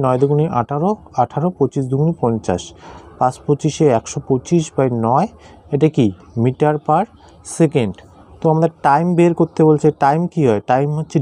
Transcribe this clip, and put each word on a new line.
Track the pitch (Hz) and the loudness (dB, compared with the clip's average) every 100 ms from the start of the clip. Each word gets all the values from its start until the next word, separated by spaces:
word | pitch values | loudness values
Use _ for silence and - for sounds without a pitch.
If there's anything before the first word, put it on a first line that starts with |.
| 131 | 2
নয় | 127 | 2
দুগুণে | 143 147 156 120 | 2 0 0 -2
আঠারো, | 110 143 185 214 - - | -4 -2 -2 -4 -6 -4
আঠারো, | 120 143 175 - | -2 -2 -4 -2
পঁচিশ | 202 143 131 | -2 -2 -4
দুগুণে | 135 160 165 | -2 -2 -2
পঞ্চাশ, | 120 113 - 90 - - - - - - | -2 -2 -2 -4 -6 -20 -20 -20 -14 -2
পাঁচ | 127 - - | -2 -2 -4
পঁচিশে | 143 156 - 151 110 | -2 -2 0 2 2
একশো | - 143 - | -2 -8 -4
পঁচিশ | 131 - 170 156 - | -4 0 -2 -2 -2
by | 131 117 113 | -2 -2 0
নয়, | 135 220 - - - - | 0 -2 -8 -20 -20 -8
এটা | 143 156 151 | -2 0 2
কি? | 107 92 - 120 | 0 -2 -10 -4
মিটার | 120 127 151 151 - | -2 0 -2 -2 0
per | 156 220 - - - - - | -2 -2 -10 -20 -20 -8 -2
সেকেন্ড। | 156 143 104 - - - - - | 0 0 -2 -6 -18 -20 -20 -4
তো | 160 | -2
আমাদের | 156 165 - 143 | 0 0 0 0
টাইম | 147 175 170 | 2 2 2
বের | 175 170 | 2 2
করতে | 160 - 156 | -2 2 4
বলছে। | 151 156 - | 4 2 0
টাইম | 139 160 175 | 0 0 -2
কি | 170 131 | 0 0
হয়? | 104 - | 0 0
টাইম | 131 143 151 | 0 0 -4
হচ্ছে | 151 151 | -4 -4